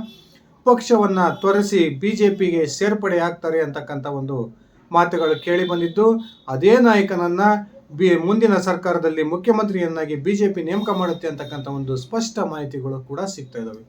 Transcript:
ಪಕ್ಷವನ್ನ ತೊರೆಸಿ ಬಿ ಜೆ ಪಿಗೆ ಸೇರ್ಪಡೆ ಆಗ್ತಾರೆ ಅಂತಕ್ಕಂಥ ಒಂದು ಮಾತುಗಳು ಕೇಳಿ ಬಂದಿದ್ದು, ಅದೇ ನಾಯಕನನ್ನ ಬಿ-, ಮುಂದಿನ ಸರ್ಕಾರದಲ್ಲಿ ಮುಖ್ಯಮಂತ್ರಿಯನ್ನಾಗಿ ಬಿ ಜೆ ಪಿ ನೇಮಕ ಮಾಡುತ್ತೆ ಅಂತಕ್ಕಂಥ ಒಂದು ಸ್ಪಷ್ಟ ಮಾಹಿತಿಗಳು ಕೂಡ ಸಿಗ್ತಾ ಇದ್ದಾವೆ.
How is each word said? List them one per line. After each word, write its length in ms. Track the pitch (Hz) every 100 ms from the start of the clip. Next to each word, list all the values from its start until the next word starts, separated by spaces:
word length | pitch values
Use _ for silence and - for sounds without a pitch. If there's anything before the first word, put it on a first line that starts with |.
| 226 - - _ _ _
ಪಕ್ಷವನ್ನ 640 | 254 240 - 226 202 185 170
ತೊರೆಸಿ 600 | 139 196 202 202 202 156
ಬಿ 240 | 135 202
ಜೆ 220 | 220 208
ಪಿಗೆ 320 | 190 180 170 151
ಸೇರ್ಪಡೆ 520 | - 202 214 202 175
ಆಗ್ತಾರೆ 440 | 170 170 165 160
ಅಂತಕ್ಕಂಥ 440 | 147 143 143 143 143
ಒಂದು 500 | 139 135 131 113 - _ _ _
ಮಾತುಗಳು 520 | 170 170 170 160 147
ಕೇಳಿ 240 | 175 175 180
ಬಂದಿದ್ದು, 520 | 170 170 180 220 226 - - -
ಅದೇ 280 | 131 185 247
ನಾಯಕನನ್ನ 640 | 240 208 196 180 175 180 208 208 - - - 147
ಬಿ-, 300 | 185 165 170
ಮುಂದಿನ 300 | 226 226 190
ಸರ್ಕಾರದಲ್ಲಿ 680 | 185 180 185 170 160 156
ಮುಖ್ಯಮಂತ್ರಿಯನ್ನಾಗಿ 920 | 151 180 208 214 214 185 170 160 151 151
ಬಿ 200 | 165 202
ಜೆ 160 | 202
ಪಿ 100 | 180
ನೇಮಕ 280 | 160 202 220
ಮಾಡುತ್ತೆ 380 | 185 180 165 165
ಅಂತಕ್ಕಂಥ 400 | 143 139 143 139
ಒಂದು 280 | 139 131 131
ಸ್ಪಷ್ಟ 420 | - 226 226 214
ಮಾಹಿತಿಗಳು 640 | 160 156 135 139 131 131
ಕೂಡ 200 | 131 143
ಸಿಗ್ತಾ 380 | 196 156 131 120
ಇದ್ದಾವೆ. 260 | 113 110